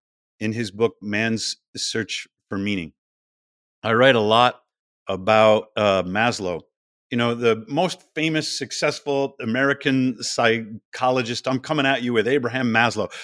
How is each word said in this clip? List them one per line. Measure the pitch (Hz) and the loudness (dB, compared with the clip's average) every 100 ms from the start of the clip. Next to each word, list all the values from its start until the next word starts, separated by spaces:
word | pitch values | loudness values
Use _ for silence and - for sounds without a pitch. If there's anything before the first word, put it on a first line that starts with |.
| _ _ _ _ | _ _ _ _
in | 107 | -6
his | 110 110 | -4 -6
book, | 101 113 - | -2 -2 -2
Man's | 101 104 113 110 - - _ - | -6 -2 -2 -2 -6 -10 _ -10
Search | - 117 104 - - _ _ | -6 -6 -6 -8 -12 _ _
for | 101 | -6
Meaning. | 101 98 80 - _ _ _ _ _ _ _ _ | -4 -4 -6 -14 _ _ _ _ _ _ _ _
I | 107 | -2
write | 113 131 120 | 4 6 4
a | |
lot | 107 113 123 - _ _ _ _ - | 4 4 4 0 _ _ _ _ -8
about, | 95 92 110 110 107 - - | -4 2 6 6 4 0 -2
uh, | 104 95 | 2 2
Maslow. | 90 98 120 107 92 85 - _ _ _ _ | 0 -2 -2 -2 -6 -8 -10 _ _ _ _
You | 123 | -2
know, | 120 117 | -2 0
the | 120 113 110 | 0 0 -2
most | 143 180 - _ | -2 -2 -4 _
famous, | - 160 156 - - | -4 -2 -2 -4 -6
successful | 131 - 151 147 - 139 139 - | -8 -4 -2 -2 -2 -2 -2 -4
American | 117 120 139 139 147 131 127 117 | -4 0 0 0 0 0 0 -2
psychologist, | 120 - 120 113 110 107 - - 127 127 117 117 - | -6 0 2 2 -4 -14 -14 -2 0 2 0 -4 -2
"I'm | 131 | -4
coming | - 156 135 | -2 0 0
at | 135 | 0
you" | 123 | 0
with | 117 107 | 2 2
Abraham | 143 120 127 123 | 2 0 -2 0
Maslow. | 113 117 104 92 - | 2 2 0 -4 -8